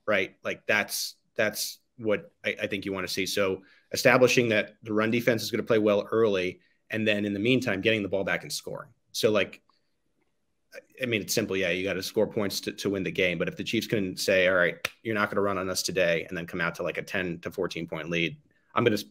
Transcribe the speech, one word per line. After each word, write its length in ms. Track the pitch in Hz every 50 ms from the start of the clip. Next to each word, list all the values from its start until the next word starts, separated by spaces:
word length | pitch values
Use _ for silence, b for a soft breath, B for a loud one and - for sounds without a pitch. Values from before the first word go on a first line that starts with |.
| - -
right? 280 | 104 98 95 - - _ -
Like, 220 | 110 92 - _
that's, 500 | - 110 107 98 - - - - - - _ _ _ _
that's 420 | - 110 107 107 - - - - - _ _ _ -
what 340 | 113 110 101 95 - - _ _ -
I, 120 | 110 98 - 107
I 40 | 104
think 180 | 107 98 95
you 80 | 101 95
wanna 140 | 95 92 87
see. 200 | - - 92 87
So 340 | - 104 101 95 95 92 b b b b b b
establishing 580 | b - - 127 120 127 127 117 - 131 120 117
that 240 | 107 107 98 - - _ -
the 100 | 113 107
run 180 | 107 107 110
defense 320 | 120 120 120 131 120 110 -
is 80 | -
gonna 100 | - 107 104
play 160 | - 120 110
well 280 | 104 107 101 101 - -
early, 480 | 107 113 113 107 98 92 90 90 87 - _ _ _ _ _ -
and 180 | - 110 107 107
then 180 | 104 104 104
in 80 | 104 101
the 60 | 98
meantime, 420 | 104 120 131 123 - 117 98 92
getting 200 | 95 113 110 110
the 80 | 98 95
ball 140 | 101 95 95
back 180 | 92 87 85
and 100 | - 76
scoring. 380 | - - - - - - - - _ _ _ _
So, 180 | - - - 117
like, 320 | 107 101 95 - - - _ _ _ _ _ _ _ _ _ _ _ _ _ _ _ _ _ _ _ _ _ _ - - - _ _ -
I 40 | 131
mean, 160 | 123 113 104
it's 120 | 92 - -
simple. 240 | 117 107 92 95 95
Yeah, 140 | 95 87
you 120 | 87 92 92
gotta 180 | 95 90 92
score 260 | 98 - - 110 104 90
points 340 | - 117 104 95 - -
to, 100 | - 104
to 180 | 101 - - 104
win 140 | 98 98 92
the 80 | 87
game. 260 | 85 98 95 90 85 82
But 120 | 90 85
if 80 | 80 -
the 60 | 98
Chiefs 240 | - - 113 107 -
can 280 | - 110 98 92 90
say, 320 | - - - 98 92 90 90
"All 80 | 95
right, 200 | 90 87 85 82 - - - - _ -
you're 120 | 113 110
not 140 | 104 104 -
gonna 120 | - 104
run 160 | 101 101 98 92
on 120 | 92 95
us 140 | 92 - -
today," 420 | - 90 95 90 85 85 80 78 -
and 80 | 92 85
then 100 | 85 85
come 140 | - 90
out 140 | 85 85 85
to, 80 | - 87
like, 140 | 80 78 80
a 40 |
ten 380 | 78 - - 98 92 90 85 85
to 120 | - -
fourteen 360 | - - 90 85 - 85 85 85
point 220 | 85 80 78 82
lead, 280 | 85 85 85 80 73 - _ _ _ _ _ _ -
I'm 120 | - 120
gonna 120 | 117 104 101 - -